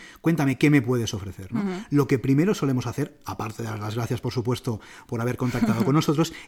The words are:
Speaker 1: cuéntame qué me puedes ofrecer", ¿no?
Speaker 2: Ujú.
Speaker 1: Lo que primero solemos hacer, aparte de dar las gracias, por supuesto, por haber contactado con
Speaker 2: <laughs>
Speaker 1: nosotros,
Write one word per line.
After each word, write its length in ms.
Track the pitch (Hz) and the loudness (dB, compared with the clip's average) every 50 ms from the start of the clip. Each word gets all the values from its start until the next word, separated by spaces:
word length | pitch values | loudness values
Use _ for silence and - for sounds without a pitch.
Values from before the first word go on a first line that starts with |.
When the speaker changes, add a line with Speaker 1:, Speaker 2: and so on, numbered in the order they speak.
| - - - - | -8 -20 -14 -4
Speaker 1:
cuéntame 360 | - 156 170 156 143 135 131 - | 0 0 2 2 2 0 2 4
qué 140 | - 147 | 4 6
me 100 | 147 143 | 6 6
puedes 320 | 113 113 127 123 113 104 - | 4 4 0 0 0 -2 -4
ofrecer", 400 | 98 101 98 - - 95 92 - | -6 -8 -10 -12 -12 -10 -6 -4
¿no? 60 | 220 | -4
Speaker 2:
Ujú. 100 | 202 190 180 180 226 - | -2 -2 -4 -6 -6 0
Speaker 1:
Lo 160 | 147 143 139 - | 2 2 2 2
que 100 | 143 120 | 2 0
primero 380 | - 127 135 139 160 202 208 | 2 2 2 4 4 2 0
solemos 320 | - 160 135 131 127 120 123 | 0 0 0 0 0 -2 -4
hacer, 320 | 110 - - - - - - | -4 -6 -6 -8 -8 -12 -14
aparte 360 | - - - 117 110 107 - | -12 -8 -8 -8 -8 -8 -8
de 80 | 117 110 | -8 -8
dar 80 | 110 104 | -8 -6
las 140 | 104 110 104 | -6 -6 -4
gracias, 260 | 120 120 113 127 110 | -4 -4 -2 -4 -4
por 100 | - 123 - | -4 -4 -4
supuesto, 460 | 127 104 120 123 - - 123 113 101 - - - - - - | -2 0 0 -2 -2 -2 -4 -4 -4 -6 -12 -20 -20 -12 -8
por 120 | 123 113 | -6 -4
haber 160 | 117 123 123 | -2 -2 -2
contactado 480 | - 131 123 - - 233 220 202 - 113 | -2 -2 -2 0 2 2 2 2 2 2
con 100 | - 139 | 4 4
Speaker 2:
<laughs> 0 | |
Speaker 1:
nosotros, 360 | 160 151 - 147 143 165 - - - - | 4 4 4 2 2 0 -2 -4 -10 -6